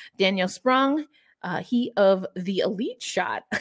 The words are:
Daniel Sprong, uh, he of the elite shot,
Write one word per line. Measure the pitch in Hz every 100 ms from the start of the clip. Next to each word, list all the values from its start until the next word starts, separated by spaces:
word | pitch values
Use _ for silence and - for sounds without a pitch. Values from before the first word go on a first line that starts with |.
| - -
Daniel | 190 196 185
Sprong, | - 254 254 269 302 302 _ _ _
uh, | 180 175
he | - 240 240 -
of | 196 190 185 -
the | 180 190
elite | - 196 294 508
shot, | - - - 107 - -